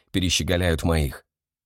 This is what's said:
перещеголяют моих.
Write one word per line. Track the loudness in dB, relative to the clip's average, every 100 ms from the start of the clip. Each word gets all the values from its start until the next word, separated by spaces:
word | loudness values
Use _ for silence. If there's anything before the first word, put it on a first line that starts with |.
| _
перещеголяют | -2 0 0 0 0 0 0
моих. | 0 0 0 -6 _ _ _ _